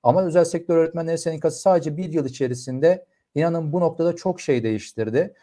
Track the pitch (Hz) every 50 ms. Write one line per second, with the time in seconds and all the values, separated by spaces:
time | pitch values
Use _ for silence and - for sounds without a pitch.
0 | - 120 139 185 190 175 156 180 170 170 - 165 170 - 170 165 165 165 165 170
1 | 165 160 165 165 - 170 160 156 160 160 156 - - 196 185 170 151 156 147 170
2 | 185 165 151 160 135 131 127 - 139 123 123 123 - 135 127 131 147 165 185 185
3 | - _ _ _ _ _ _ 143 160 170 165 165 160 151 147 180 175 160 165 170
4 | 165 175 170 170 - 190 180 180 - - 135 120 110 113 110 104 - - _ 113
5 | 110 110 110 143 180 202 - _